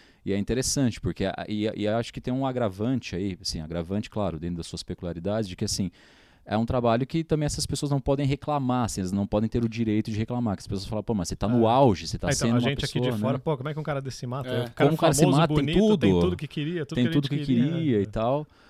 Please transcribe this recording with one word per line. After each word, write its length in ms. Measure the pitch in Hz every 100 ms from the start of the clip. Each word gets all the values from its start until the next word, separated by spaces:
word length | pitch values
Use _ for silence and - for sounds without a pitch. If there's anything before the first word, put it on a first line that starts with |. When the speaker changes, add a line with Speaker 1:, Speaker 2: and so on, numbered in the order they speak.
| _ _ -
Speaker 1:
e 60 |
é 60 | 98
interessante, 640 | 104 117 131 - 127 -
porque 240 | - 85 95
a, 80 | - 85
e, 160 | 107 107 95
e 120 | 104
acho 240 | 110 117
que 80 | -
tem 120 | 120
um 120 | 127 135
agravante 720 | 123 113 92 110 131 - 87
aí, 200 | 101 87
assim, 180 | 95 90
agravante, 500 | 80 85 85 101 104
claro, 300 | - 98 80
dentro 160 | 87 87
das 100 | 80
suas 140 | 87
peculiaridades, 680 | - 90 87 85 90 107 104
de 80 | 92
que, 80 | 104
assim, 260 | - 92 - - _ _ _ -
é 120 | 104
um 80 | 117
trabalho 400 | 127 117 117 135
que 180 | 165
também 220 | 160 156 147
essas 200 | - -
pessoas 240 | 143 147
não 80 | 143
podem 240 | 139 139 139
reclamar, 600 | 139 - 147 127 127 113
assim, 160 | -
elas 100 | 92
não 160 | 101 101
podem 200 | 104 110
ter 160 | 123
o 60 | 117
direito 400 | 113 110 107 107
de 80 | 104
reclamar, 380 | 113 123 120 -
que 60 |
as 60 | -
pessoas 200 | 98 98
falam, 160 | 107
"Pô, 100 | 101
mas 140 | 110 87
você 80 | -
tá 120 | 101
no 180 | 120 110
Speaker 2:
É. 20 |
Speaker 1:
auge, 380 | 123 139 95 82
você 100 | 95
tá 100 | -
Speaker 2:
É, 40 |
então, 80 | - 117
Speaker 1:
sendo 40 |
Speaker 2:
a 20 |
Speaker 1:
uma 60 | 120
Speaker 2:
gente 240 | 123 143 -
aqui 80 | 120
de 60 | 123
Speaker 1:
pessoa, 140 | 113
Speaker 2:
fora, 140 | 117
Speaker 1:
né?" 80 | 143
Speaker 2:
"Pô, 120 | 160 143
como 140 | 135
é 40 |
que 60 | 151
um 40 |
cara 180 | 151 139
desse 240 | 135 - 123
mata?" 240 | 127 127
Speaker 3:
É. 20 | 127
Speaker 2:
O 100 | 120
cara 20 | -
Speaker 1:
Como 180 | 143
o 40 | 156
cara 160 | 165
se 60 | 139
Speaker 2:
famoso, 160 | 175 147
Speaker 1:
mata, 160 | 160
tem 100 | 151 143
Speaker 2:
bonito, 320 | 175 214 208
tem 120 | 104
Speaker 1:
tudo. 100 | 90
Speaker 2:
tudo 160 | 87 175
que 100 | 151
queria, 380 | - 147 175 147
tudo 80 | 160
Speaker 1:
Tem 80 |
Speaker 2:
que 60 | 127
a 40 |
Speaker 1:
tudo 140 | 156 139
Speaker 2:
gente 120 | 147
Speaker 1:
que 60 | 143
Speaker 2:
queria, 260 | 123 135
Speaker 1:
queria 260 | 165 156 110
Speaker 2:
né? 60 |
Speaker 1:
e 40 | 98
tal. 400 | 110 113 139 151 _